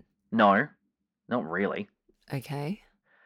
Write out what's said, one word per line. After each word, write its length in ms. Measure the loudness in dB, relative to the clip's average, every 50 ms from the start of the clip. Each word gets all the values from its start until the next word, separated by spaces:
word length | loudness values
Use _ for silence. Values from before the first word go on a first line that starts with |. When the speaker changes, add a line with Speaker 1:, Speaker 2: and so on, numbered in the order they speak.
| -20 _ _ _ _ -4
Speaker 1:
No, 360 | 2 4 6 6 6 4 2 -2 -6 _ _ _ _ _ _ _ _ _ _ -6
not 200 | -4 -4 -4 -4
really. 380 | -4 -2 -2 -2 -2 -4 -8 -10 _ _ _ _ _ _ _ -10 -10
Speaker 2:
Okay. 480 | -10 -8 -8 -10 -8 -8 -8 -8 -10 _ _ _ _ _ _ _ _ _